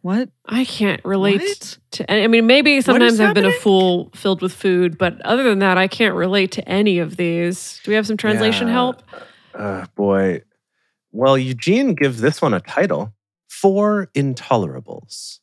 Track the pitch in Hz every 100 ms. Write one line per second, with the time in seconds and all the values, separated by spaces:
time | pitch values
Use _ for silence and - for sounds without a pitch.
0 | 180 208 254 _ - 226 254 - 202 151
1 | - 196 196 202 381 403 - - _ -
2 | - 208 214 226 226 262 294 277 262 247
3 | 240 226 214 196 190 190 214 190 185 180
4 | - - 202 185 185 - 202 180 180 156
5 | 180 - - 240 262 196 196 185 190 -
6 | 220 180 180 196 185 - - 190 208 175
7 | 160 180 175 170 170 180 - - - 214
8 | 214 214 214 214 214 214 240 240 247 247
9 | _ - - _ _ - 104 95 92 -
10 | 101 98 95 82 _ _ _ _ _ _
11 | _ 107 131 135 127 123 160 220 269 165
12 | 139 120 127 151 151 101 - - 185 76
13 | 107 - _ _ _ - 196 196 208 208
14 | 185 - 139 127 - 120 87 67 - -
15 | - - - -